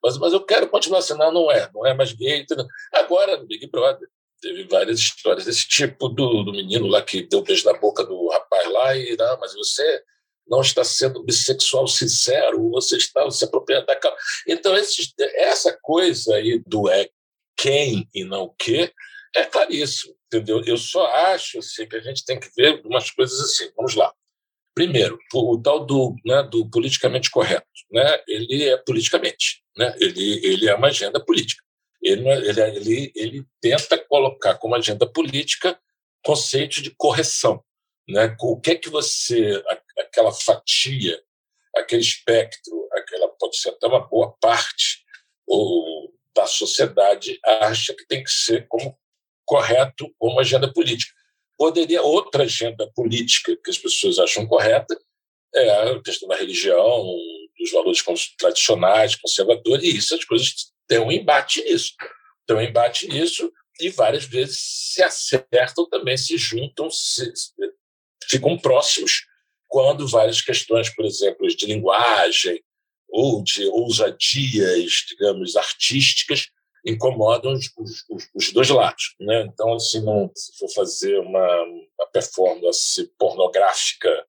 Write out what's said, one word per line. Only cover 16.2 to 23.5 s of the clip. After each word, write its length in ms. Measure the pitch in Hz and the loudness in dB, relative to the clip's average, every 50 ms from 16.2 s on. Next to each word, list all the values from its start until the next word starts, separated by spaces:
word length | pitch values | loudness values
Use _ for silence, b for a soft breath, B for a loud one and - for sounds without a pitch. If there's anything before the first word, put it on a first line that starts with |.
| - - 110 | -2 0 0
aí 260 | 107 107 110 117 117 - - | 0 2 0 -2 -2 -4 -4
do 200 | - 110 101 92 | -4 -2 0 2
é 220 | 90 98 101 - _ _ _ _ _ _ _ _ _ - | 2 2 0 -2 _ _ _ _ _ _ _ _ _ -4
quem 500 | - 135 139 143 147 135 117 101 - _ _ | 0 2 2 2 2 0 -2 -4 -6 _ _
e 100 | 104 92 | -10 -10
não 200 | 92 98 98 92 | -8 -6 -8 -8
o 100 | - _ | -8 _
quê, 400 | _ - - 117 147 175 175 _ B B B B B B B B | _ -4 -2 0 0 0 -2 _ B B B B B B B B
é 80 | - - | -2 -2
claríssimo, 720 | - - - 587 - - - 147 135 - - - - - _ _ _ | 0 2 0 0 0 0 -4 -4 -4 -4 -8 -10 -12 -16 _ _ _
entendeu? 340 | - 113 107 104 110 113 113 | -4 -4 -2 0 -2 -2 0
Eu 140 | 113 117 117 | 0 -2 -2
só 300 | - - - 175 180 139 | -2 -4 0 0 0 2
acho, 500 | 117 143 165 185 190 175 - - - 120 | 2 4 4 4 2 0 -2 -8 -10 -12
assim, 300 | - - - - 110 110 | -12 -12 -12 -12 -12 -10
que 80 | - | -10
a 40 | 113 | -12
gente 240 | 113 113 135 135 - | -10 -8 -10 -10 -6
tem 160 | - 131 127 | -6 -6 -6
que 80 | - - _ | -6 -14 _
ver 240 | - 127 151 156 - - | 4 4 4 4 2 -6
umas 240 | - - 127 113 - | -2 -2 -2 -2 -2
coisas 280 | - - 131 127 - - | -2 -2 -2 -2 0 -4
assim, 280 | 110 101 | -4 -2